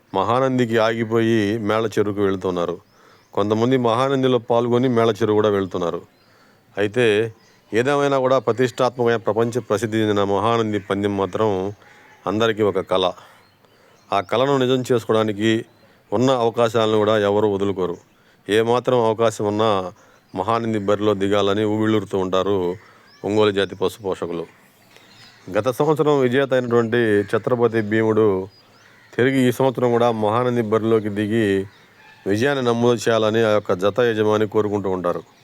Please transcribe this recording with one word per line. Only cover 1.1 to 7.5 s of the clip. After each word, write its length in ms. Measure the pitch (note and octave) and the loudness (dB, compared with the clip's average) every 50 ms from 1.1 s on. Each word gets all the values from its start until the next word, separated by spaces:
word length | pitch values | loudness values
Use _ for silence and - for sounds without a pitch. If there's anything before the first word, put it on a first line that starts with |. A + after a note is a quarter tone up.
| A2+ A#2 A2+ A2+ A#2 A2+ G2+ G2 A2 A#2 G#2 | 0 0 2 2 2 2 0 0 -2 -2 -2
మేళ్ల 180 | G2+ G#2+ A2 A2+ G#2+ - | -2 -2 -2 -2 -2 -2
చెరువుకు 280 | A2+ G2+ G#2 G2 G#2 G2+ | -2 -2 -2 -2 -2 -2
వెళ్తున్నారు, 500 | G2 F#2+ F#2 G2 F#2+ F2+ F2 E2+ E2+ E2+ - - _ _ _ _ - - _ _ _ - | -2 -2 -2 -4 -4 -2 -2 -4 -4 -6 -8 -12 _ _ _ _ -20 -20 _ _ _ -4
కొంతమంది 400 | G2+ G#2 G#2 G#2+ A2 A#2 B2+ C3 C3 A#2+ | -4 -2 0 0 0 2 2 2 2 2
మహానందిలో 540 | A#2 A2 B2 C3 C#3 C#3 C3 C3 C3 B2+ A#2+ A2+ - | 2 0 0 0 0 0 0 0 0 0 0 0 0
పాల్గొని 380 | A#2+ A#2+ A#2+ A#2+ A#2+ A#2+ B2+ C3+ A#2+ | 0 0 2 2 0 0 2 2 2
మేళ్ల 140 | A2+ A2+ A2+ G#2+ G2 | 2 2 2 0 0
చెరువు 180 | A#2 G#2 G#2+ G#2+ | 0 0 2 2
కూడా 100 | G#2+ G#2+ G2+ | 2 2 2
వెళ్తున్నారు. 460 | G2 G2 F2+ - F#2 F2 E2 E2+ E2+ - - _ _ _ _ _ _ _ _ _ _ _ _ - G2 | 0 -2 -4 -4 -4 -4 -4 -4 -6 -10 -14 _ _ _ _ _ _ _ _ _ _ _ _ -6 -4
అయితే 240 | G#2 G#2+ G2+ B2+ B2 A2 G2+ G#2 A2+ A2+ - _ _ _ | -4 -2 0 2 2 2 2 2 0 -2 -6 _ _ _